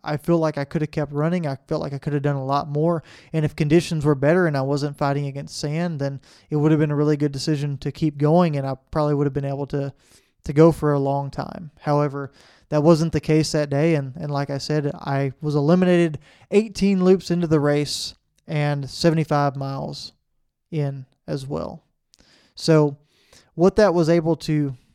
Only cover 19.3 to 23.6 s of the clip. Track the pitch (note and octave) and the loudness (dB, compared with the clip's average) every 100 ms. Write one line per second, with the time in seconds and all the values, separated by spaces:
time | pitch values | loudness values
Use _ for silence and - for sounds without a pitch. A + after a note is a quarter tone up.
19.3 | D3 C#3+ C#3 C3+ C#3 D3 C#3+ - _ _ | 0 0 -2 -8 -8 -10 -12 -16 _ _
20.3 | _ _ _ _ D#3+ C#3+ C#3 C3 _ - | _ _ _ _ -4 -4 -6 -14 _ -10
21.3 | C#3+ C3+ D3+ - E3 _ _ _ _ _ | -8 -6 -8 -8 -12 _ _ _ _ _
22.3 | _ _ - - D#3 D3 C#3+ _ _ _ | _ _ -4 2 4 4 0 _ _ _
23.3 | - _ - | -20 _ 2